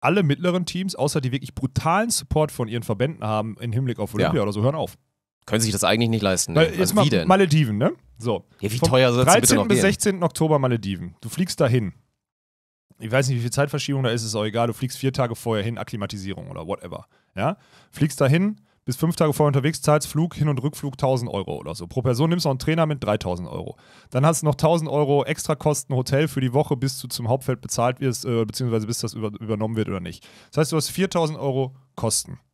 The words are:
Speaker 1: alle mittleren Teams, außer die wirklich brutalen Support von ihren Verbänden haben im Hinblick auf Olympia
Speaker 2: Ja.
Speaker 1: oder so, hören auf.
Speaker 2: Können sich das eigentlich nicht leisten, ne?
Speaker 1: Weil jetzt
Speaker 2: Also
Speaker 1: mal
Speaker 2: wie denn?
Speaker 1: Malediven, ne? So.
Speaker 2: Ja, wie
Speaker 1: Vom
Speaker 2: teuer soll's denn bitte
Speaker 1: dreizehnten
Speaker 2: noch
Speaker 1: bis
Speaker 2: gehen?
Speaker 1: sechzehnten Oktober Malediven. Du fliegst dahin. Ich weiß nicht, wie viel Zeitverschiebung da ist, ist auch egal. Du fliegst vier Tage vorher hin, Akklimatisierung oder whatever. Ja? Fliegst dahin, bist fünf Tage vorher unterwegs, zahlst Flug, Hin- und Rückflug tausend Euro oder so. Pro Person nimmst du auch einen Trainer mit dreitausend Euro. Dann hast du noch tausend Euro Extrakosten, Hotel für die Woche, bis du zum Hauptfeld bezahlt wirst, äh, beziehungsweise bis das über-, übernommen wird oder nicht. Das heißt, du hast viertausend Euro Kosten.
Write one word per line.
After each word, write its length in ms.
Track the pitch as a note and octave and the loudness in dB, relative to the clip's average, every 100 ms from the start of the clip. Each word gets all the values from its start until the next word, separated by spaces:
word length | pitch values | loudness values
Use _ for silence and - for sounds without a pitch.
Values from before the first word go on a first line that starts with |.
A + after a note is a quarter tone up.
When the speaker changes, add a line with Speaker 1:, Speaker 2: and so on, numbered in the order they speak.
Speaker 1:
alle 220 | C3 F#3+ | 2 2
mittleren 420 | E3 C#3 F3+ F3+ F3 | 2 2 0 0 -2
Teams, 300 | F3 F#3+ - | -4 -6 -2
außer 240 | C#3 D#3 | -2 0
die 120 | C3 | -2
wirklich 240 | C3+ C3+ - | -4 -6 -6
brutalen 540 | C3 - D#3 F3+ A3+ | -2 0 2 2 2
Support 420 | - - D#3 D3+ | -2 -2 0 0
von 160 | - A#2 | -2 -4
ihren 160 | A#2 | -4
Verbänden 400 | A2 G#2 B2+ E3 | -4 -2 -2 -2
haben 320 | G#2+ G#2+ G#2+ G#2+ | -2 -2 -2 -6
im 120 | A#2+ | -4
Hinblick 280 | A2+ C3 A#2 | -2 -2 -2
auf 140 | G#2+ | -4
Olympia 240 | A2 A#2 E3 | 0 0 2
Speaker 2:
Ja. 60 | |
Speaker 1:
oder 80 | G#2 | 0
so, 100 | G#2 | 0
hören 140 | A2+ D#3 | 0 0
auf. 220 | F#2+ - _ _ _ _ - | -6 -10 _ _ _ _ -4
Speaker 2:
Können 160 | A2 | 0
sich 100 | A2 | 0
das 120 | G2+ | 2
eigentlich 260 | F2+ A2 A#2 | 2 2 2
nicht 120 | A2+ | 2
leisten, 320 | G2+ F#2 - | 2 0 2
ne? 80 | E2+ | 2
Speaker 1:
Weil 100 | D#3+ | 2
jetzt 80 | E3+ | 2
Speaker 2:
Also 160 | F3+ G3 | 0 4
Speaker 1:
mal 100 | C#3+ | 4
Speaker 2:
wie 40 | |
denn? 160 | E3+ E3+ | 4 4
Speaker 1:
Malediven, 500 | F#3+ F#3+ D3+ C3+ G#2 | 4 6 4 2 2
ne? 160 | C#3+ F4 _ - | 0 -2 _ -10
So. 280 | A2+ G2 - _ | -4 -4 -6 _
Speaker 2:
Ja, 120 | G2+ | -4
wie 60 | A2+ | 0
Speaker 1:
Vom 100 | E3 | 2
Speaker 2:
teuer 240 | B2+ B2+ | 4 4
soll's 120 | A#2+ B2+ | 4 6
denn 160 | G3 | 6
bitte 0 | |
Speaker 1:
dreizehnten 220 | A#3 C4+ | 6 4
Speaker 2:
noch 40 | G3+ | 4
Speaker 1:
bis 100 | G3+ | 4
Speaker 2:
gehen? 40 | |
Speaker 1:
sechzehnten 420 | G3 - - F#3+ | 4 2 0 0
Oktober 360 | E3+ - D#3+ D3+ | -2 0 2 4
Malediven. 560 | C3+ A#2 G2 F#2+ F2 E2+ | 2 0 -2 -6 -8 -12
Du 80 | A#2 | -14
fliegst 320 | - F3+ - | -4 -4 2
dahin. 320 | C#3 B2 G2+ - _ _ _ _ _ _ _ _ _ _ | 4 4 0 -8 _ _ _ _ _ _ _ _ _ _
Ich 120 | A2 | -2
weiß 160 | B2+ C3 | 0 2
nicht, 80 | B2+ | 0
wie 40 | |
viel 100 | A#2+ | 0
Zeitverschiebung 520 | B2 C#3+ D3 - C#3 | 0 0 -2 -4 0
da 60 | B2+ | 0
ist, 140 | A#2 | 0
ist 120 | A2 G#2+ | -2 -2
auch 80 | |
egal. 240 | G#2+ G#2+ A#2 | -2 0 0
Du 60 | |
fliegst 240 | A2 C3 - | 0 -6 -2
vier 160 | C3 | -4
Tage 220 | C3 B2 A2+ | 0 -2 -2
vorher 280 | A#2 A2 | -2 -2
hin, 140 | G#2 A2+ | -2 -6
Akklimatisierung 720 | - A2+ G2 G#2 F#2+ F2+ F2+ | -8 -8 -6 -6 -8 -10 -10
oder 160 | F2+ E2 | -12 -8
whatever. 400 | G2 F2+ F2 - _ _ - | -8 -8 -14 -14 _ _ -4
Ja? 220 | A#2 G3 _ - _ | -4 -4 _ -20 _
Fliegst 280 | - D3+ - | -2 -2 2
dahin, 400 | C#3 D#3 G3 G#3+ _ _ - | 2 4 2 -4 _ _ -8
bist 140 | B2+ | -2
fünf 180 | D#3+ F3 | -2 2
Tage 160 | D#3+ | 2
vorher 140 | C#3+ D3+ | 4 2
unterwegs, 340 | C#3 C3+ D#3+ | 2 0 -2
zahlst 260 | - D3+ - | 2 2 2
Flug, 260 | D3+ E3+ | -2 -2
Hin- 140 | - D3 | 0 0
und 160 | C3+ | 0
Rückflug 340 | B2+ - C#3+ C3 | -2 -4 -8 -2
tausend 320 | C3+ C3 A#2 | 0 0 0
Euro 280 | G2 F2 D2+ | -6 -6 -8
oder 180 | - - | -8 -10
so. 100 | F2 | -6
Pro 160 | - | -4
Person 280 | B2+ A#2+ D#3+ | 0 2 2
nimmst 160 | F3 D#3+ | 2 0
du 40 | |
auch 40 | |
einen 60 | B2+ | -2
Trainer 260 | - D#3+ D#3 | 0 0 2
mit 180 | D3 | 0
dreitausend 460 | G#2+ G#2 F#2 F2+ F2 | 0 -2 -2 -6 -6
Euro. 280 | F2 F2 - - - _ | -8 -10 -12 -20 -20 _
Dann 140 | B2+ D3 | 2 2
hast 160 | E3 | 2
du 40 | D#3 | 0
noch 100 | C3 | 2
tausend 340 | D#3+ E3+ D#3 | 2 2 0
Euro 360 | C#3+ D3 C#3+ B2+ | 0 2 2 2
Extrakosten, 680 | D#3 - D3+ D#3 D3 - B2+ | -4 -2 -2 0 -2 -2 -2
Hotel 320 | B2+ C3+ D#3 | 0 0 0
für 140 | - | 0
die 120 | C3 | 0
Woche, 240 | B2 D3+ C#3 | 2 0 0
bis 220 | C3+ - | -2 -4
du 80 | B2+ | -10
zum 200 | - A#2 | -6 -2
Hauptfeld 340 | C3 B2+ B2+ | -2 -2 -6
bezahlt 380 | - - A#2+ B2+ | -4 0 0 0
wirst, 260 | C3+ A#2 - | -2 -2 -2
äh, 200 | A#2 A2 | 0 -2
beziehungsweise 420 | G#2 B2+ A2+ G#2+ | -2 -2 0 -2
bis 120 | A2+ | -4
das 140 | A2+ | -6
über-, 240 | A#2 A2 G#2 | -6 -8 -8
übernommen 360 | A2 A2 A2 A2 | -6 -2 -2 -2
wird 140 | G2+ | -2
oder 100 | G2 | -2
nicht. 260 | F2 E2+ - - - | -6 -12 -18 -20 -8
Das 100 | - | -2
heißt, 100 | D#3 | 0
du 60 | D#3+ | 0
hast 120 | - | -2
viertausend 480 | - F#3+ F3 D#3+ D#3 | -2 -2 0 -2 -2
Euro 380 | C#3 C3 C3 - _ - | -4 -2 -4 -6 _ -4
Kosten. 440 | A2+ - - - _ | -2 -2 -4 -14 _